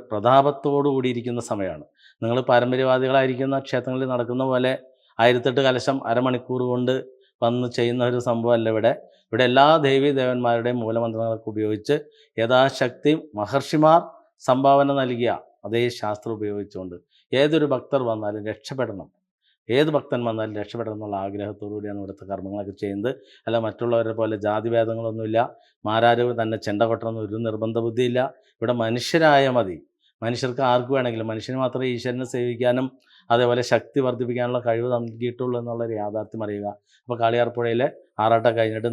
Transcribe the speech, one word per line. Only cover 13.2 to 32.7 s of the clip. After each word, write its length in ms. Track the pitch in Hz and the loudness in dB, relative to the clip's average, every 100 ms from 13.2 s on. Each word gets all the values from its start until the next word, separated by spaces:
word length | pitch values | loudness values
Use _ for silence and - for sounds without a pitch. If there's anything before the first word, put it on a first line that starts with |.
| 156 104 | -2 -8
മഹർഷിമാർ 640 | 104 139 - 156 156 165 170 - _ _ - | -2 -2 0 2 6 6 4 -8 _ _ 0
സംഭാവന 460 | 127 139 139 139 139 | 2 6 6 4 2
നൽകിയ 320 | 127 117 117 90 - _ 101 | 0 0 -2 -2 -8 _ -4
അതേ 140 | 117 120 120 | 0 0 -2
ശാസ്ത്രം 340 | 104 104 117 107 | -6 -6 -6 -6
ഉപയോഗിച്ചുകൊണ്ട് 600 | 104 104 101 95 92 87 - _ _ | -6 -6 -8 -12 -12 -14 -20 _ _
ഏതൊരു 340 | 123 151 160 147 | 2 4 4 2
ഭക്തർ 280 | 127 - 139 120 | 0 -2 -2 -2
വന്നാലും 320 | 110 104 104 104 | -2 -4 -6 -8
രക്ഷപ്പെടണം, 580 | 107 - 135 117 98 - _ _ _ _ _ - | -10 -10 -6 -6 -6 -14 _ _ _ _ _ -2
ഏത് 220 | 123 156 147 | 2 2 0
ഭക്തൻ 240 | - 123 117 | -2 -4 -2
വന്നാലും 260 | 110 110 104 | -4 -6 -8
രക്ഷപ്പെടണം 360 | 104 120 110 107 | -10 -8 -8 -8
എന്നുള്ള 180 | 107 98 | -8 -6
ആഗ്രഹത്തോടു 480 | 98 104 104 104 104 104 | -6 -8 -10 -10 -10 -8
കൂടിയാണ് 220 | 104 101 | -8 -10
ഇവിടുത്തെ 220 | 98 98 95 | -10 -14 -10
കർമ്മങ്ങളൊക്കെ 440 | 98 95 101 98 95 | -8 -8 -8 -8 -8
ചെയ്യുന്നത്. 280 | 101 98 113 139 - _ - | -6 -4 -4 -6 -12 _ -4
അല്ല, 100 | 117 113 | -2 -2
മറ്റുള്ളവരെ 480 | 104 120 117 113 110 | -4 0 0 0 -2
പോലെ 160 | 110 107 | -2 -2
ജാതിഭേദങ്ങളൊന്നുമില്ല, 960 | 104 107 113 117 113 113 113 110 110 110 127 - _ _ 107 | -2 -2 0 0 0 -2 -6 -6 -2 0 -2 -4 _ _ -2
മാരാര് 380 | 110 117 117 120 117 | 4 4 4 2 0
തന്നെ 160 | 110 110 - | -2 -4 -4
ചെണ്ട 160 | 101 113 | 0 0
കൊട്ടണമെന്ന് 340 | 113 113 113 107 | 0 -4 -8 -8
ഒരു 160 | 110 117 | -6 -6
നിർബന്ധ 300 | 107 110 113 117 | -4 -4 -2 -2
ബുദ്ധിയില്ല. 340 | 113 123 123 135 - _ _ | -2 0 0 -2 -6 _ _
ഇവിടെ 180 | 113 123 | -2 -2
മനുഷ്യരായ 640 | 113 120 - 160 160 139 135 123 | -2 -2 0 2 6 6 4 2
മതി, 180 | 98 80 - _ _ _ | -2 -6 -16 _ _ _
മനുഷ്യർക്ക് 400 | 113 120 131 123 131 | -6 -4 -4 -2 2
ആർക്ക് 220 | 123 123 135 | 2 2 -2
വേണമെങ്കിലും, 300 | 123 113 110 | -2 -4 -6
മനുഷ്യന് 280 | 110 107 131 | -8 -8 -4
മാത്രമേ 240 | 131 127 127 120 | -4 -2 -4 -4
ഈശ്വരനെ 320 | 123 123 127 | -4 -6 -6
സേവിക്കാനും 520 | 123 123 117 123 | -4 -4 0 2